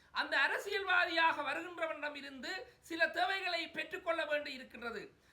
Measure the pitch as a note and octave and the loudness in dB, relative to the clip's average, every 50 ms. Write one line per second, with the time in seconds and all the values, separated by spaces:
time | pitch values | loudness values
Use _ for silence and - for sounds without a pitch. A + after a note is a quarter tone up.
0 | _ - - - C#4+ - D#4 C#4 C#4+ - G4 - G4+ G4+ G4+ G4 G4 F#4 F4+ F4 | _ -6 -2 -2 0 2 4 4 4 4 2 -2 -2 -2 -2 0 2 4 4 4
1 | F4 F4 E4 E4 E4 E4 - D4 C#4+ C4+ D4 E4 E4+ F4+ F4 F4 E4 D#4+ D#4 D4 | 4 4 4 4 4 4 4 2 0 -2 -2 -4 -4 -8 -4 -4 -4 -4 -4 -4
2 | D4 D4+ D4 C#4+ C#4 C#4 C4+ C4 B3 E4 F#4+ F#4 A#4+ - - _ _ - E4 E4 | -6 -6 -6 -8 -12 -12 -12 -10 -8 -6 -6 -6 -8 -12 -18 _ _ -8 2 2
3 | E4 D#4+ D#4+ E4 F#4 F#4+ F#4+ F#4+ F#4 F4+ F4 E4+ D#4+ - - D#4 D#4 - F4+ - | 2 2 4 2 2 2 2 0 0 0 0 0 -2 -2 -4 -6 -6 -6 -6 -6
4 | - E4+ - D#4+ D4+ D4+ D4 D4 D4 D4 C4 B3+ B3+ - - A3+ A#3 A#3 A3 F#3+ | -2 0 0 0 2 0 0 -2 -2 -4 -10 -10 -12 -14 -14 -8 -8 -6 -6 -8
5 | - - _ _ _ _ | -10 -12 _ _ _ _